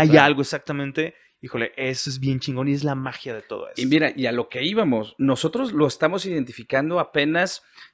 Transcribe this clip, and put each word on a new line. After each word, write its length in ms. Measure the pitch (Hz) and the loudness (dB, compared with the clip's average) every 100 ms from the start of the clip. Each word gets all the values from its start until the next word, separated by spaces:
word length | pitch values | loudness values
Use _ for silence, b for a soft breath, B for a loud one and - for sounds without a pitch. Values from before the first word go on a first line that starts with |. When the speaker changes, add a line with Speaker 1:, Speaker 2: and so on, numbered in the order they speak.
Speaker 1:
hay 60 | 156 | 8
Speaker 2:
claro. 160 | 151 147 | 8 8
Speaker 1:
algo, 160 | 139 | 4
exactamente. 760 | 139 147 - 143 139 147 160 - b b | -2 -4 -6 -8 -6 -4 -6 -6 b b
Híjole, 300 | - 123 117 - | -10 -6 -4 -4
eso 320 | 131 127 - | -4 -4 -6
es 100 | 131 | -4
bien 220 | 135 131 | -2 -2
chingón 260 | 147 127 139 | -2 -4 0
y 60 | |
es 100 | 143 | 0
la 120 | 147 135 | -2 -4
magia 380 | 131 - 135 | -6 -10 -10
de 80 | 110 | -10
todo 280 | - 110 - - | -10 -10 -10 -4
Speaker 2:
Y 40 | |
Speaker 1:
eso. 60 | 127 | 2
Speaker 2:
mira, 220 | 156 151 | 4 2
y 120 | - 123 | 0 -2
a 80 | |
lo 160 | 120 - | -2 -4
que 120 | 127 147 | -4 -2
íbamos, 500 | 214 196 117 107 - | 0 2 2 -2 -2
nosotros 540 | 135 127 160 233 262 | 0 2 0 -2 -2
lo 160 | 165 147 | 2 0
estamos 380 | - 160 185 190 | 2 0 0 -4
identificando 720 | 165 127 120 113 135 151 175 | -4 -4 -8 -4 -2 0 -2
apenas, 640 | 151 156 147 165 185 - B B B | -2 0 0 2 0 -4 B B B